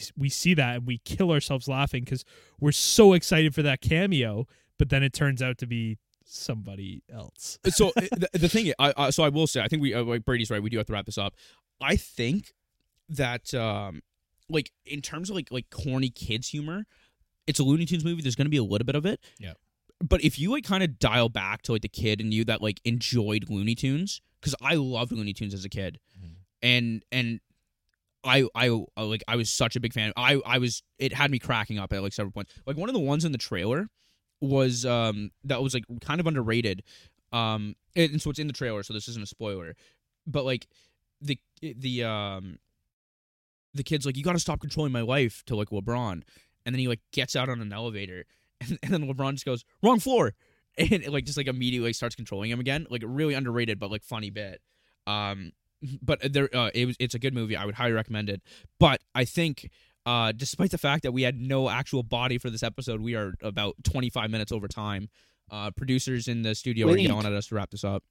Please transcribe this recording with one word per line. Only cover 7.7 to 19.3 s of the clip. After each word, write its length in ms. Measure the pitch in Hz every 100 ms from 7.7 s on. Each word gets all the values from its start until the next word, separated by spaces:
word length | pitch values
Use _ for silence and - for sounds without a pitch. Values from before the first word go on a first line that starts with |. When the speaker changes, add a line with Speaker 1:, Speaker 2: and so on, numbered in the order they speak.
| - 196 226
Speaker 2:
uh, 60 | 185
the, 180 | 170 180
the 160 | 175 165
thing, 240 | 226 202 -
I, 120 | 143 139
I, 120 | 139
so 120 | 135
I 60 | 156
will 160 | 143 156
say, 160 | 127
I 60 | 107
think 140 | 156
we, 100 | 139
uh, 100 | 113
like, 220 | 120 120 113
Brady's 240 | 123 110
right. 140 | 104
We 80 | 107
do 60 | 113
have 100 | 104
to 60 |
wrap 120 | 104 95
this 120 | 104
up. 160 | 101 - - _ _ -
I 160 | 135 202
think 580 | - - 120 190 - _ _ _ _ _ -
that, 440 | 143 127 120 -
um, 480 | 127 113 104 101 76 - _ _ _ -
like, 220 | 156 - _ -
in 160 | 147
terms 280 | - 156 185
of, 60 | 196
like, 160 | -
like, 180 | 127 -
corny 400 | - 143 131 131
kids 380 | - - 113 -
humor, 360 | 151 147 185 214 _ _ _ _ _ -
it's 140 | 139
a 40 |
Looney 220 | 135 156 170
Tunes 180 | 175
movie. 180 | 160 170
There's 120 | 139 117
gonna 140 | 139
be 80 | 147
a 60 |
little 220 | 101 104 120
bit 100 | 143
of 100 | 180
it. 140 | 240 -